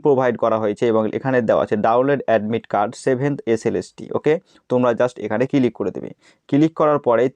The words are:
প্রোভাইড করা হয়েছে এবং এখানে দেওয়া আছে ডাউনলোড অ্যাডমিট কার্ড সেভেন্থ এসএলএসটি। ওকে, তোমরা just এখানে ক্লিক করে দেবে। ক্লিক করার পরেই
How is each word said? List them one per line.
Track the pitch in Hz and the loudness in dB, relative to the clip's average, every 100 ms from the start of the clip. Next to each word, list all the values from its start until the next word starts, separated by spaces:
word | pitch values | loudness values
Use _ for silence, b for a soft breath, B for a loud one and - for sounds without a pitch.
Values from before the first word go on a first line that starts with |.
প্রোভাইড | 151 131 127 107 | 2 2 2 0
করা | 117 110 | 0 0
হয়েছে | 107 101 120 | -2 0 0
এবং | 110 107 110 | 2 0 -4
এখানে | 131 127 110 | -2 0 2
দেওয়া | 87 | 2
আছে | - 107 113 | 0 0 2
ডাউনলোড | 123 135 135 - | 2 2 0 0
অ্যাডমিট | 110 107 113 - | 0 0 -6 -2
কার্ড | 101 104 - | -2 -2 -4
সেভেন্থ | 135 127 143 139 113 | -2 0 -2 -4 -2
এসএলএসটি। | 113 113 95 - - - - | -2 -2 -4 -6 -14 -8 -4
ওকে, | 151 165 b b - | -2 -2 b b -4
তোমরা | 123 123 113 | 0 2 2
just | 123 - 107 | -2 -4 -4
এখানে | 110 127 | -2 0
ক্লিক | 139 120 - | 2 0 -2
করে | 98 - | -6 -8
দেবে। | - - b b - | -12 -16 b b -2
ক্লিক | 143 160 170 | 2 2 2
করার | 151 143 127 | 0 0 2
পরেই | 113 135 | 2 2